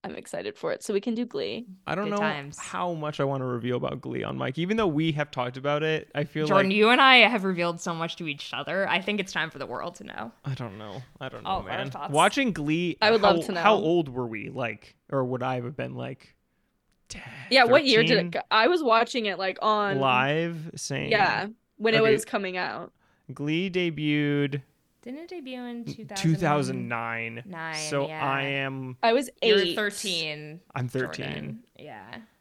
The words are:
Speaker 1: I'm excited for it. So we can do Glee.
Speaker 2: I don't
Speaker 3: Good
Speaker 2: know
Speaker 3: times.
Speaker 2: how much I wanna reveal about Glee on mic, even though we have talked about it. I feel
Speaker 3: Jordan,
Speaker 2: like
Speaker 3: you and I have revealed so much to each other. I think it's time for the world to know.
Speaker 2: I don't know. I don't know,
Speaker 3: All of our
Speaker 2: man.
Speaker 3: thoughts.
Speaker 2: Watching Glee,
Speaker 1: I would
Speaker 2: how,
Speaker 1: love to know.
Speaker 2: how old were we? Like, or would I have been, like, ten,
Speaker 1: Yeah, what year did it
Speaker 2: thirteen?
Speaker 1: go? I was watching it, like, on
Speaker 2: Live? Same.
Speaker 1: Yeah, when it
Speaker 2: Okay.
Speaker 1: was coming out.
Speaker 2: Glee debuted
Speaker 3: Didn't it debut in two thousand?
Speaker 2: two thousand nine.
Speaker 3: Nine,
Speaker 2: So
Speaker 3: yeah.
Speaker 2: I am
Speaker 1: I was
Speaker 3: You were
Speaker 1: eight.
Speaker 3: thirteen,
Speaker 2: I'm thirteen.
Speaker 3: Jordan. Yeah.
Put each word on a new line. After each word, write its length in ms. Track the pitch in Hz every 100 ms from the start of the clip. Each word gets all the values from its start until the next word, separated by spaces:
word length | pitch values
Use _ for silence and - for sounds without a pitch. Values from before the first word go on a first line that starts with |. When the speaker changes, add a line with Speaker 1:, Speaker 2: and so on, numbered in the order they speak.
Speaker 1:
I'm 120 | 196 -
excited 420 | - - - -
for 140 | 160
it. 100 | -
So 140 | - 202
we 40 |
can 120 | 240
do 120 | 226 247
Glee. 400 | - - - 240 185 -
Speaker 2:
I 80 |
don't 120 | 165 208
Speaker 3:
Good 60 |
Speaker 2:
know 60 | 202
Speaker 3:
times. 400 | 156 147 143 151
Speaker 2:
how 360 | - 185 180
much 260 | 165 151 147
I 40 |
wanna 220 | 139 135 127
reveal 320 | 123 120 123
about 240 | 135 131
Glee 220 | 131 127
on 120 | 104 135
mic, 220 | 131 135
even 200 | 175 220
though 100 | 208
we 240 | 147 160
have 180 | 151 147
talked 280 | - 123 131
about 260 | 139 147
it. 260 | 156 156 - -
I 80 |
feel 240 | - 151 151
Speaker 3:
Jordan, 240 | 196 196
Speaker 2:
like 40 | 208
Speaker 3:
you 140 | 214
and 100 | 254
I 180 | 269 254
have 260 | 208 247
revealed 360 | 190 175 175 170
so 140 | -
much 220 | 165 165 -
to 120 | 165
each 240 | 143 -
other. 380 | 120 143 180 196
I 100 | 175
think 200 | 190 208
it's 120 | 190
time 200 | 175 156
for 80 | 151
the 80 | 139
world 260 | - - -
to 100 | -
know. 260 | - 226 -
Speaker 2:
I 120 | 143 131
don't 240 | 120 98
know. 240 | 107 113 123 -
I 80 | 131
don't 140 | 117
know, 60 | 110
Speaker 3:
All 80 | 190
of 80 | -
our 100 | -
Speaker 2:
man. 140 | 139
Speaker 3:
thoughts. 200 | 131 147
Speaker 2:
Watching 400 | 147 185 285 262
Glee, 460 | 165 147 160 175 -
Speaker 1:
I 120 | 214
would 100 | 226
Speaker 2:
how, 140 | 202 170
Speaker 1:
love 100 | 165
to 60 |
know. 100 | 180
Speaker 2:
how 140 | 165 196
old 340 | 180 175 143
were 160 | 123 120
we? 240 | 110 113
Like, 460 | 127 120 107 - _ _
or 120 | 139
would 200 | 127 127
I 120 | 127 127
have 140 | 120 139
been, 160 | 127
like, 420 | 127 123 127 - _ _ _ _ _ _ _ _
ten, 120 | - - - -
Speaker 1:
Yeah, 140 | 247 240
what 200 | 277 277
year 160 | 220
did 100 | 240
it 20 | 226
Speaker 2:
thirteen? 140 | 175
Speaker 1:
go? 100 | 156 -
I 200 | 214 277
was 120 | 349
watching 460 | 277 226 240 - 214
it, 100 | 180
like, 220 | 190 -
on 380 | 214 214 202 135
Speaker 2:
Live? 720 | 135 127 135 156 170 165 160 -
Same. 360 | - 139 -
Speaker 1:
Yeah, 340 | 214 185 113 202 226 _ _
when 180 | 220
it 80 | 220
Speaker 2:
Okay. 100 | 220
Speaker 1:
was 140 | 214 220
coming 320 | 240 190 180
out. 340 | 160 107 - _ _ _ -
Speaker 2:
Glee 380 | 135 147 160 190
debuted 920 | 180 175 151 151 147 147 143 143 143 - _ _ _
Speaker 3:
Didn't 160 | 240 277
it 80 | 339
debut 320 | 370 262 254
in 220 | 240 240 233
two 180 | -
thousand? 140 | - 196
Speaker 2:
two 180 | 165 151
thousand 520 | 165 147 127 127 120
nine. 520 | 117 117 117 113 117 120
Speaker 3:
Nine, 300 | 170 160 156
Speaker 2:
So 320 | 156 143 139
Speaker 3:
yeah. 200 | 156 143
Speaker 2:
I 120 | 135
am 540 | 139 139 135 135 131 127
Speaker 1:
I 120 | 226
was 160 | 240 247 _
Speaker 3:
You 120 | 226 208
were 60 |
Speaker 1:
eight. 140 | 180 170
Speaker 3:
thirteen, 840 | 208 202 202 170 160 151 151 165 _ -
Speaker 2:
I'm 140 | 123
thirteen. 360 | 131 127 - 143
Speaker 3:
Jordan. 380 | 147 147 220 _ -
Yeah. 380 | 151 110 98 156 220 _